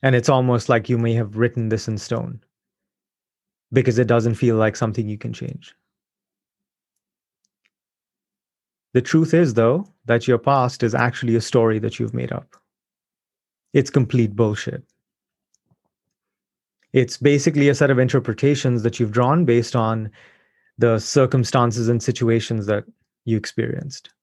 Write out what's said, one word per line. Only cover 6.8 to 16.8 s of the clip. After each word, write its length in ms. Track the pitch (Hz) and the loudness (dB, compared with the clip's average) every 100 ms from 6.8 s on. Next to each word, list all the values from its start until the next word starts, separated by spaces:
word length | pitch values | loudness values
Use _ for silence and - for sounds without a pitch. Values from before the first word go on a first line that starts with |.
| _ _ _ _ _ _ _ _ _ _ _ _ _ _ _ _ _ _ _ _ _ | _ _ _ _ _ _ _ _ _ _ _ _ _ _ _ _ _ _ _ _ _
The 80 | 127 | -2
truth 320 | 123 160 160 | 2 2 2
is, 220 | 160 170 113 | 2 2 2
though, 320 | 113 147 202 _ - | 2 2 -4 _ -2
that 220 | 117 - | -2 2
your 100 | 117 | 0
past 460 | - 139 123 - | 2 0 0 -2
is 100 | 120 | -2
actually 420 | 123 120 - 120 113 | 0 -2 -2 -2 -2
a 60 | |
story 380 | - 123 113 110 | 0 0 2 0
that 200 | 113 - | -4 -6
you've 140 | 113 | -6
made 180 | 120 120 | -6 -6
up. 240 | - - _ _ _ _ _ _ _ _ _ _ _ _ | -8 -12 _ _ _ _ _ _ _ _ _ _ _ _
It's 160 | 147 131 | 0 0
complete 460 | - 117 127 113 101 | 0 0 0 0 0
bullshit. 480 | 113 104 - - - _ _ _ _ _ _ _ _ _ _ _ _ _ _ _ _ _ _ _ | 0 0 -8 -10 -14 _ _ _ _ _ _ _ _ _ _ _ _ _ _ _ _ _ _ _